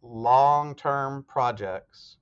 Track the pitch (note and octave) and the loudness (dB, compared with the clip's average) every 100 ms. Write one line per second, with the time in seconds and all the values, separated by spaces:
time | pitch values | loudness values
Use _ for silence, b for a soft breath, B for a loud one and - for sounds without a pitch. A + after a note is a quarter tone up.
0 | A#2+ A2+ A#2 C3 C#3 D3 D3 C#3+ C#3+ C#3 | -14 -6 2 6 6 2 -2 -6 -4 -4
1 | C3+ C#3 C3+ - B2 G#2+ G2 F#2 _ _ | -4 -8 -8 -4 -4 -4 -8 -10 _ _
2 | - _ | -20 _